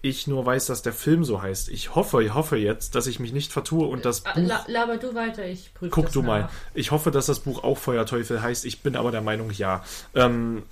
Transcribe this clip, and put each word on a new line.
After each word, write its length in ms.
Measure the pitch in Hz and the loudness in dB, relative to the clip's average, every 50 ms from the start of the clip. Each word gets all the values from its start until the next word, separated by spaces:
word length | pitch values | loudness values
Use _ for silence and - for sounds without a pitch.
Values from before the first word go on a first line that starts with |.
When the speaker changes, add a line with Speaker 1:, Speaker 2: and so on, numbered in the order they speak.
Speaker 1:
ich 260 | - 135 131 - - | -2 -2 -2 -2 -2
nur 200 | 143 139 131 120 | -2 0 0 2
weiß, 180 | 123 127 131 - | 2 2 2 2
dass 140 | - 127 - | -2 -2 -2
der 140 | - 120 110 | -2 -4 -4
Film 300 | - - 147 160 170 160 | 0 2 4 4 4 4
so 180 | 123 107 92 | 2 0 -2
heißt. 260 | 95 95 95 - - - | -2 -4 -4 -4 -4 -4
Ich 260 | - - - - - | -4 -6 -4 0 2
hoffe, 280 | 170 175 - - 120 110 | 2 2 4 4 4 4
ich 80 | 104 | 4
hoffe 240 | 110 147 156 - 147 | 2 0 0 2 2
jetzt, 380 | 110 104 101 110 - - - - | 2 2 2 0 0 -4 -2 -2
dass 120 | 123 123 | -2 -2
ich 140 | 131 117 - | -2 -4 -4
mich 120 | 123 117 127 | -6 -4 -4
nicht 180 | 143 143 - | -4 -4 -2
vertue 340 | - 143 - - 156 165 156 | -4 -4 -2 0 2 2 2
und 200 | 139 127 123 120 | 2 0 0 0
das 180 | 123 117 - - | 0 -2 -2 -2
Speaker 2:
Ah, 80 | - | -2
Speaker 1:
Buch 140 | - 165 180 185 | 2 2 2 2
Speaker 2:
la-, 160 | 226 - - | 2 -2 -2
laber 300 | - 233 233 233 233 226 | -2 0 0 0 0 0
du 180 | 226 254 254 226 | -2 -4 -4 -4
weiter, 300 | 233 226 226 226 214 190 | -2 -4 -4 -4 -6 -8
ich 280 | 180 185 180 - - - | -8 -8 -10 -12 -16 -12
prüfe 160 | - 180 170 | -8 -4 0
Speaker 1:
Guck 160 | - 165 156 | 2 2 2
Speaker 2:
das 80 | - - | 2 2
Speaker 1:
du 80 | 135 | 0
mal. 200 | 123 120 107 104 | 2 2 2 2
Speaker 2:
nach. 80 | 101 - - - - - | 0 -2 -6 -10 -12 -8
Speaker 1:
Ich 180 | - 156 120 - | -6 -4 -2 0
hoffe, 200 | 147 151 - 160 | 0 2 2 2
dass 160 | 139 139 127 | 2 2 2
das 140 | - 135 - | 2 0 0
Buch 220 | - 139 123 - | -2 -6 -4 -2
auch 140 | - 127 135 | 0 0 0
Feuerteufel 640 | - - 135 123 117 110 - 123 120 117 110 120 110 | 0 0 0 2 2 0 0 0 -2 -2 0 -2 -2
heißt. 240 | 113 120 123 - - | 0 -2 -2 -2 -4
Ich 160 | 120 - - | -6 -6 -4
bin 140 | - 143 123 | -2 -2 0
aber 140 | 123 117 120 | 0 0 0
der 100 | 113 110 | 0 0
Meinung, 280 | 107 107 107 110 113 110 | 0 0 -2 -2 -2 -4
ja. 340 | 101 98 98 95 92 92 - - - - - - - | -4 -2 0 0 0 -2 -4 -8 -14 -14 -10 0 4
Ähm, 480 | 139 123 120 120 117 117 117 113 107 - - | 6 6 6 6 2 0 -2 -2 -4 -6 -2